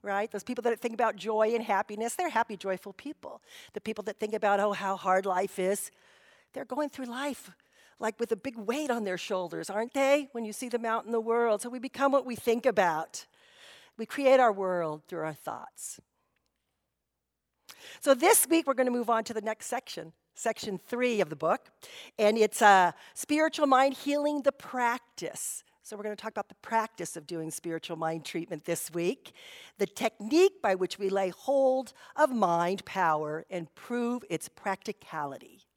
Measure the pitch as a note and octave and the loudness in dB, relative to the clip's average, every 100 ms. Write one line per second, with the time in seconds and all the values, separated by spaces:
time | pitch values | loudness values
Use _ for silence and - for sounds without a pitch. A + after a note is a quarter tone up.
0 | G3+ G3 A3 G#3 - B3 A#3 A3+ A#3+ A3+ | -2 -2 -2 -6 -8 -2 0 0 -4 0
1 | A3+ G#3 F#3 G#3+ A3 A#3 A3+ G3 G#3 G#3 | 0 0 -4 2 2 2 0 0 0 -4
2 | A3+ - F4+ A3+ A#3 G3 G3 F#3 G3+ G3 | -6 -2 -2 0 -2 -4 -6 -6 -8 -16
3 | - D4+ - A#3 _ - - - - G#3+ | -16 -14 -14 -16 _ -20 -14 -10 -8 -6
4 | G3+ G3 G#3+ G#3+ G#3 G3+ G#3 G3+ G3 F#3+ | -6 -6 -4 0 2 4 2 0 -4 -2
5 | G3 F#3+ F#3+ F3+ G3 - F#3 G3+ - _ | 2 2 4 0 -2 -2 -2 -2 -4 _
6 | _ _ _ _ _ C4 C4+ B3+ D4 - | _ _ _ _ _ -12 -8 -4 -6 -6
7 | B3+ A#3+ C#4+ B3+ - - _ _ _ _ | -10 -6 -6 -8 -14 -20 _ _ _ _
8 | A3 A3+ A#3 G#3 C#4 A3+ G3+ C4 D4+ A#3 | -6 -4 -4 -4 -4 -10 -4 -4 -2 -2
9 | G3+ F3+ - F#3 F3 E3 E3 G3 A#3 C#4 | -2 -6 -4 -4 -4 -6 -6 -4 -4 0
10 | C4+ C#4+ C#4 A#3 A3 G#3 B3 A#3 A3+ A3+ | 4 4 0 -8 -8 -8 -6 -4 -2 -4
11 | - A#3 A3+ A#3 A#3 G#3 A#3+ B3 B3 - | -2 -4 0 2 2 0 -2 -10 -10 0
12 | C#4 C4+ B3+ A#3+ - A#3 B3+ G#3+ F#3 D#3 | 2 2 0 -4 0 2 2 4 2 2
13 | E3 - - _ _ _ - - - - | -4 -12 -18 _ _ _ -20 -20 -20 -14
14 | A3+ - C#4 C4 A#3+ G3 F#3+ F3+ E3 D3+ | -10 0 6 8 6 4 0 0 -2 -4
15 | _ F3 D#3 D3 - - - - - - | _ -6 -6 -6 -10 -10 -12 -14 -14 -14
16 | _ _ _ _ _ _ _ _ _ _ | _ _ _ _ _ _ _ _ _ _
17 | _ _ _ _ _ _ - - - - | _ _ _ _ _ _ -20 -20 -20 -6
18 | D4 C4 E4 A4 C4 E4 D4+ B3+ B3+ B3 | 2 4 6 6 6 2 2 0 2 0
19 | A#3 A3+ A3 A3 G#3 A3 - A#3+ - - | 0 0 0 -6 -6 -8 -6 -8 -8 -12
20 | D#3+ _ _ - A3+ A3 - F#3+ - A#3+ | -14 _ _ -6 -4 -4 -6 -8 -6 -2
21 | B3 A3 E3 D3+ D#3 A#3 _ _ - - | 0 2 0 0 0 0 _ _ -20 -20
22 | - - G#3 A3+ G#3+ - G#3+ F#3+ F3 - | -16 2 2 6 2 8 8 10 8 0
23 | - - - D4 D#4 D#4 D4 B3+ C4+ C4 | -18 -14 -2 2 2 2 4 6 6 2
24 | C#4 C#4+ D4 D4 C#4 - - B3+ A#3+ B3 | -2 0 0 0 -2 -2 -10 -2 -2 -2
25 | _ - E3+ - - - _ _ - G#3+ | _ -12 -10 -8 -10 -10 _ _ -18 -10
26 | G#3+ G#3 A3 A3 G3 - - A3+ A3 - | -10 -8 -8 -8 -10 -12 -2 0 0 -6
27 | E3+ E3+ D3+ E3+ D#3+ - F3 E3 - D#3+ | -10 -10 -8 -8 -6 -8 -8 -8 -8 -4
28 | D#3+ E3 D#3 E3+ E3 E3 - E3+ - E3 | -4 -4 -6 -8 -6 -10 -4 -4 -4 -2
29 | E3+ C4 - - - - - _ G3+ - | -2 -2 -10 -20 -20 -20 -20 _ -6 -2
30 | A3+ _ G#3 D4+ F#4+ F#4+ G#3+ F#3+ F3+ - | -4 _ 0 4 4 4 0 0 -2 -2
31 | G3 G3 F#3+ F3+ - C#4 C4+ C4 B3+ - | -2 0 -2 -4 0 4 4 2 -4 -14
32 | - - D4 B3 F#3+ E3+ F3 F#3+ - F#3+ | -16 2 2 4 2 2 0 -2 -6 0
33 | F3 D#3 D3+ D3+ - F3+ E3 - - A#3+ | 2 2 -2 -6 -6 -8 -10 -16 -8 -4
34 | A#3 A#3+ - F3+ - - G#3 F#3+ - G3+ | -2 -4 -4 -8 -8 -10 -6 -6 -8 -12
35 | - D#3+ C#3+ C3 A#2+ - _ | -10 -8 -8 -10 -18 -20 _